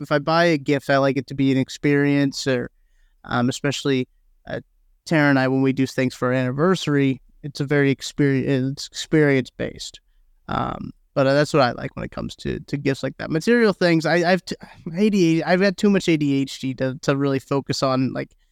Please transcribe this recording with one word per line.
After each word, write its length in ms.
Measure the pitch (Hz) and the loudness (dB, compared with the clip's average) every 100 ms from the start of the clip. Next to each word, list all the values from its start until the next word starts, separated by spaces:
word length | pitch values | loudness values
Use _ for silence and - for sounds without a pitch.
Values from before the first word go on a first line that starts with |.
if 100 | 143 | -4
I 80 | 147 | -2
buy 260 | 143 165 170 | 0 2 2
a 120 | 156 | 2
gift, 320 | 135 139 - | 0 -2 2
I 80 | 139 | 2
like 180 | 139 135 | 2 0
it 120 | 127 | -4
to 60 | |
be 180 | 139 135 | 0 2
an 60 | 131 | 2
experience, 920 | 131 - 147 143 143 143 139 - 139 | -2 -2 0 2 2 2 0 -2 -2
or, 240 | 127 123 - _ _ _ _ - | -2 -4 -14 _ _ _ _ -6
um, 240 | 123 120 | -2 -2
especially, 580 | - 143 - 143 131 127 _ _ _ - | -2 -4 -2 -2 -2 -4 _ _ _ -12
uh, 140 | 156 - _ _ _ - | -12 -14 _ _ _ -2
Tara 240 | 160 147 | 2 4
and 80 | 135 | 4
I, 100 | 131 | 2
when 120 | 135 | 2
we 120 | 135 | 2
do 120 | 135 131 | 2 -2
things 280 | - 127 | 0 -2
for 160 | - 127 | -2 -2
our 40 | |
anniversary, 880 | 127 127 127 175 185 - 143 139 123 - _ | 0 -2 0 0 0 0 2 2 -2 -10 _
it's 160 | 147 - | -12 -8
a 40 | |
very 280 | 139 147 139 | -2 2 2
experience, 800 | 135 - - 143 135 123 135 131 | 0 -4 0 2 2 0 0 -2
it's 160 | 143 - | -6 -10
experience 640 | - - 156 147 135 123 | -12 0 2 4 2 -2
based. 500 | - 117 - - - _ _ _ _ - | -8 -10 -10 -16 -18 _ _ _ _ -8
Um, 440 | - 123 - - - _ | -6 -6 -8 -12 -16 _
but, 140 | - 135 | 0 2
uh, 60 | 143 | 2
that's 180 | 147 | 2
what 80 | 151 | 2
I 100 | 120 | 0
like 220 | - 139 - | -2 -10 -10
when 80 | |
it 80 | 117 | -10
comes 240 | - - - | -10 -10 -8
to, 220 | - - | -6 -8
to 140 | - 143 | -6 -4
gifts 280 | 139 135 | -2 -2
like 120 | 135 - | -6 -8
that. 100 | - | -6
Material 420 | 160 214 240 220 | -2 2 2 2
things, 340 | 180 175 165 156 | 2 2 2 2
I, 240 | 170 165 | 0 2
I've 140 | 185 | 0
t-, 120 | - - - - - 165 | -2 -14 -16 -18 -10 0
A 120 | 214 | 2
D 260 | 202 165 160 | 4 4 2
H 0 | |
D, 60 | |
I've 180 | 151 180 | 2 2
had 160 | 202 180 | 2 2
too 120 | 208 | 2
much 180 | 196 175 | 2 2
A 80 | 160 | 2
D 240 | 147 139 | 2 0
H 180 | 135 - | -2 -6
D 140 | 131 | -8
to, 240 | 127 131 127 | -4 -6 -2
to 120 | - 139 | -2 0
really 240 | 139 135 | 0 -2
focus 420 | - 139 - 135 | -2 -4 -4 -4
on, 300 | 135 131 127 | -2 0 -2
like, 220 | 123 139 _ _ | -4 -10 _ _